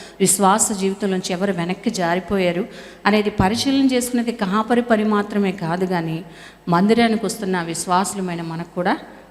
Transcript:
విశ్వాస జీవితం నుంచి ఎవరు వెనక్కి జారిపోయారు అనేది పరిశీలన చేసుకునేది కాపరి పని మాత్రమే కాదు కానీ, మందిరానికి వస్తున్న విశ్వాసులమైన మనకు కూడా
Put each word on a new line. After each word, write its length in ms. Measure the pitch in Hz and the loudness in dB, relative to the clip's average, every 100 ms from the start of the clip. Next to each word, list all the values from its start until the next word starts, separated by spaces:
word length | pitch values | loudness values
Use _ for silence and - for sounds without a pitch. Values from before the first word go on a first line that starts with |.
| - - | -20 0
విశ్వాస 520 | 185 - 190 214 - | 2 4 4 4 2
జీవితం 400 | 208 190 190 202 | 0 -2 -2 -2
నుంచి 220 | 190 180 | -2 -2
ఎవరు 180 | 180 196 | -4 -2
వెనక్కి 360 | 180 165 185 - | -2 -4 -2 -4
జారిపోయారు 760 | 185 175 175 180 202 180 170 220 - - - 202 | -2 0 0 0 0 0 0 -4 -8 -18 -2 2
అనేది 240 | 208 208 | 2 2
పరిశీలన 560 | 208 190 233 277 269 269 | 2 2 2 0 4 4
చేసుకునేది 460 | 254 247 240 233 | 2 0 -2 -2
కాపరి 500 | 226 190 208 220 240 | -2 -2 0 2 0
పని 220 | 240 220 | 2 2
మాత్రమే 480 | 214 208 202 208 202 | 4 2 0 0 0
కాదు 340 | 175 160 175 185 | -2 -4 -2 -2
కానీ, 380 | 185 165 160 185 - - - - | -2 -2 -6 -10 -18 -20 -16 0
మందిరానికి 560 | 170 202 226 233 214 208 | 4 4 4 4 2 -2
వస్తున్న 360 | - 190 185 | -4 -4 -2
విశ్వాసులమైన 800 | 165 160 - 180 196 202 185 170 | -4 -6 0 0 0 -4 -6 -6
మనకు 340 | 165 165 170 - | -6 -8 -8 -2
కూడా 220 | 175 285 - - - | -2 -2 -6 -20 -20